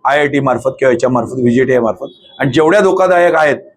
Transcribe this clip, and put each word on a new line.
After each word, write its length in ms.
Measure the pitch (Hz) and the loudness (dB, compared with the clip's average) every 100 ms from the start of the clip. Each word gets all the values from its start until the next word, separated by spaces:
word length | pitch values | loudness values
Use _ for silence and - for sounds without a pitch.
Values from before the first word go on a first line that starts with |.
| 127 | 0
आयआयटी 340 | 147 147 139 | 0 0 -2
मार्फत 300 | 135 120 127 - | -2 -2 -4 -2
किंवा 120 | 135 | -2
याच्या 180 | 120 127 | 0 0
मार्फत, 240 | 127 110 | -2 -4
व्हीजीटीआय 460 | 131 120 120 131 123 | -2 0 0 0 0
मार्फत, 280 | 113 - 139 - _ - | -2 -6 -12 -16 _ -6
आणि 120 | 135 | -2
जेवढ्या 280 | 135 156 202 | 0 2 2
धोकादायक 540 | 196 185 185 180 175 160 | 2 0 2 2 2 2
आहेत 220 | 151 127 - | 0 -2 -8